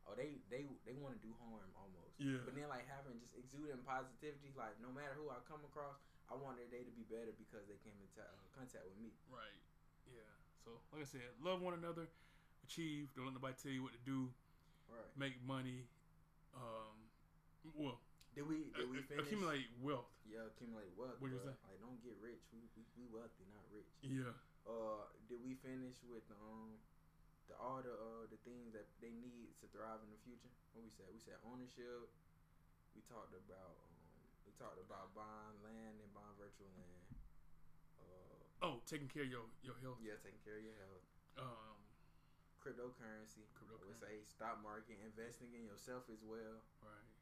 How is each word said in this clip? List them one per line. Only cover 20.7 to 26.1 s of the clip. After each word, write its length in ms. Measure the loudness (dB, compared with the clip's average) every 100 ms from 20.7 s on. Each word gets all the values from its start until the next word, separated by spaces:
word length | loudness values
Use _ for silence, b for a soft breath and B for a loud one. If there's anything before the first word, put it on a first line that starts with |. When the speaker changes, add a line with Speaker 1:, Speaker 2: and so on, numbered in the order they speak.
| -2 -2 0
Speaker 1:
wealth, 200 | 0 2
Speaker 2:
What 120 | 2
you 80 | 4
Speaker 1:
but, 120 | 2
Speaker 2:
say? 40 | -2
Speaker 1:
like, 160 | -8 -8
don't 200 | -6 -4
get 120 | -4 -4
rich. 240 | -4 -6 -8
We, 80 | -10 -8 -10
we, 80 | -10 -8
we 80 | -4
wealthy, 360 | -2 -4 -8 -10
not 160 | -10 -8
rich. 160 | -8 -8 -2
Speaker 2:
Yeah. 320 | 4 6 6 0 -8 -8 2
Speaker 1:
Uh, 400 | 6 6 6 2 -6 -2
did 120 | 0
we 120 | 2 0
finish 360 | 2 0 0 -4
with, 200 | -4